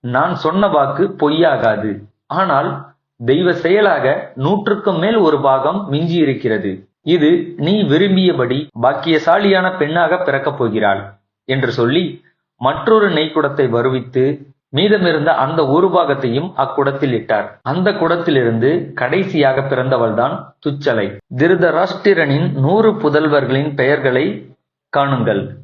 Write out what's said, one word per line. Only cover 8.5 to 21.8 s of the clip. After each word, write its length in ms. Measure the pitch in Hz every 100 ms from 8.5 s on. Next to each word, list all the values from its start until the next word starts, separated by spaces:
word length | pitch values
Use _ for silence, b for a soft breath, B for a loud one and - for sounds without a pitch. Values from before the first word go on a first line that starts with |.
| 127 151 113
பாக்கியசாலியான 920 | 120 139 165 156 156 185 202 190 185 185
பெண்ணாக 400 | 151 165 165 180
பிறக்கப் 420 | 180 135 139 135
போகிறாள்" 560 | 117 107 104 98 101 - _ _
என்று 280 | - 131 127
சொல்லி, 500 | 117 120 151 175 - b b _ _
மற்றொரு 540 | 127 - - 220 202
நெய்க்குடத்தை 580 | 160 156 156 143 139 131
வருவித்து, 840 | 117 123 131 - 131 131 147 - _ _ 135
மீதமிருந்த 500 | 202 208 180 156 147
அந்த 400 | 160 135 160 143
ஒரு 220 | 143 185
பாகத்தையும் 640 | 175 165 139 131 120 175
அக்குடத்தில் 580 | - 135 - 139 139 139
இட்டார். 460 | 117 - 107 101 -
அந்த 280 | 131 160 185
குடத்திலிருந்து 1000 | 196 - 175 170 139 117 113 123 170 -
கடைசியாக 680 | - 123 165 190 160 139 135
பிறந்தவள்தான் 920 | 131 131 123 123 117 107 123 - - _ 156
துச்சலை. 500 | 143 143 113 98 - _ 127
திருதராஷ்டிரனின் 1160 | 165 180 180 156